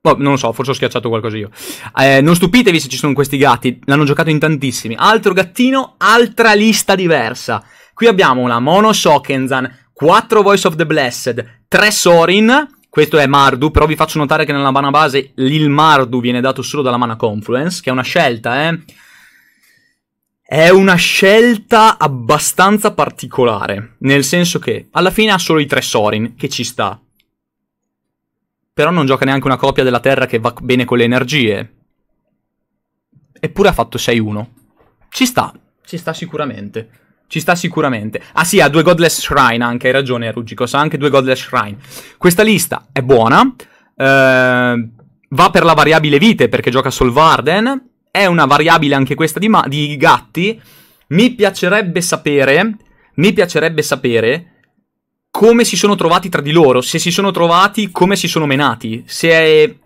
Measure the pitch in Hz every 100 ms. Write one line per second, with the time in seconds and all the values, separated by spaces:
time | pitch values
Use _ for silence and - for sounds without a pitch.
0 | 160 135 143 135 117 113 135 127 127 -
1 | 120 113 110 107 101 - - - - -
2 | 135 135 151 175 180 247 233 165 131 131
3 | 147 131 135 139 139 120 131 120 - 143
4 | 147 143 160 151 156 151 131 117 110 117
5 | 190 220 208 185 180 - 254 269 262 _
6 | 190 233 233 233 226 208 220 214 - 190
7 | 175 147 113 123 - 107 _ _ _ -
8 | 233 190 165 127 123 120 131 185 214 208
9 | 175 143 - 135 131 131 127 _ _ -
10 | 151 202 226 220 202 196 190 156 156 156
11 | 127 - 127 117 110 _ _ 180 208 208
12 | 180 170 165 196 220 269 302 _ _ -
13 | 156 156 135 143 139 127 151 151 156 151
14 | 156 156 143 156 151 143 139 135 139 147
15 | 156 135 135 - 131 156 151 143 160 143
16 | 123 123 120 123 131 131 123 151 131 120
17 | 123 113 117 104 107 123 165 175 - 127
18 | 123 180 147 117 117 127 160 165 - _
19 | _ _ _ _ _ _ _ _ _ _
20 | _ _ _ _ _ 147 165 190 196 175
21 | - - 190 220 240 214 - 226 220 -
22 | 151 131 113 151 - - 190 208 208 -
23 | 147 - 123 - 120 101 - 101 113 _
24 | 135 139 139 175 175 - - - - 156
25 | 180 185 220 185 - 160 143 135 - 120
26 | 104 107 117 - 143 - 117 - 104 101
27 | _ _ _ _ _ _ _ _ _ _
28 | _ _ _ _ _ _ _ - 151 180
29 | 135 131 135 135 135 127 139 135 131 123
30 | 135 135 160 156 117 - 123 127 123 120
31 | 117 123 127 151 113 101 110 _ _ _
32 | _ _ _ _ _ _ _ _ _ _
33 | _ _ _ _ 156 - 196 170 117 120
34 | - 120 107 104 117 _ _ _ _ _
35 | _ - 247 - - _ _ _ _ 175
36 | 170 156 170 151 147 107 101 110 110 _
37 | _ _ _ 160 165 175 175 156 143 113
38 | 107 - - - 175 202 147 156 185 175
39 | 165 - - 143 123 117 120 120 127 131
40 | 131 120 113 110 117 107 123 139 151 147
41 | 143 135 131 127 - 127 104 104 - -
42 | - _ 175 175 214 208 - - _ 139
43 | 123 127 113 160 262 - - _ _ _
44 | 135 135 131 127 127 123 123 120 113 -
45 | _ _ _ 135 180 175 165 156 147 156
46 | 151 139 220 196 123 131 - 127 135 -
47 | 127 123 160 131 127 185 240 269 _ _
48 | _ 185 196 170 139 143 156 165 143 139
49 | 135 139 160 - 208 190 139 143 147 147
50 | 160 123 - 151 190 226 _ _ _ _
51 | _ 160 247 247 202 190 180 208 190 170
52 | 170 156 156 143 135 147 220 214 _ _
53 | _ - 185 - 175 - 160 156 147 131
54 | 131 113 110 156 - _ _ _ _ _
55 | _ _ _ - 220 233 233 175 208 190
56 | 170 175 180 170 143 160 143 123 127 165
57 | 175 180 196 180 170 170 202 208 202 -
58 | 180 196 175 165 151 135 143 113 113 110
59 | - - 165 165 160 156 151 -